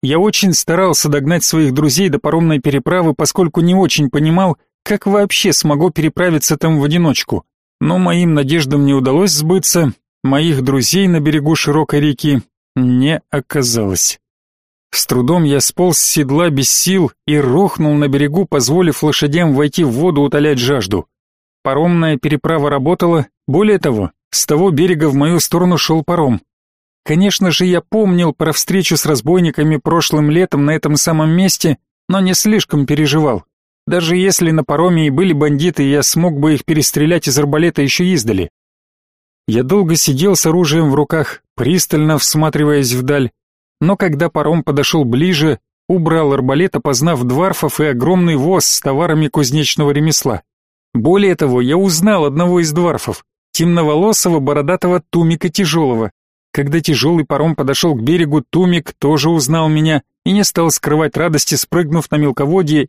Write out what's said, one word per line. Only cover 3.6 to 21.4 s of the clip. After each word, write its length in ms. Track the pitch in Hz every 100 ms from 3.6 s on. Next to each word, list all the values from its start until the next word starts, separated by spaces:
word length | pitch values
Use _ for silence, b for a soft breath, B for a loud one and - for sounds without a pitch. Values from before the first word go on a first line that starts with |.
не 140 | 170 185
очень 340 | 175 165 143
понимал, 480 | 139 156 170 190 151 _ _
как 220 | - 202 -
вообще 460 | 202 202 - 202
смогу 400 | 208 156 147 156
переправиться 680 | 156 156 - 180 156 - 165
там 220 | 165 160
в 40 |
одиночку. 640 | 139 170 170 127 - - - _ _ _
Но 160 | 147 180
моим 360 | 180 175 175
надеждам 520 | 151 135 165 135 143 139
не 80 |
удалось 380 | 139 131 139 196
сбыться, 640 | 147 156 185 - 175 151 - _ _
моих 380 | 131 139 160 139
друзей 440 | 131 139 120 180 190
на 120 | 170
берегу 360 | 147 156 143 160
широкой 440 | - 147 156 147
реки 420 | 147 135 151 139 - _ _ -
не 460 | 127 123 135 160 _
оказалось. 920 | 147 - 151 127 117 104 92 - - _ _ _ _ _ _ _
С 140 | - -
трудом 380 | 123 123 175
я 160 | 156 139
сполз 400 | - - 180 160
с 40 |
седла 460 | - - 139 143 175
без 200 | 139 131
сил 420 | - - 190 156 _ -
и 100 | 147
рухнул 560 | 139 135 196 - 151
на 140 | 147 147
берегу, 380 | 139 143 156 196
позволив 580 | 147 117 170 180 143
лошадям 500 | 151 143 147 151 170
войти 300 | 135 147 -
в 80 | 156
воду 300 | 117 180 147
утолять 380 | 143 147 151 139
жажду. 480 | 120 143 92 98 - _ _ _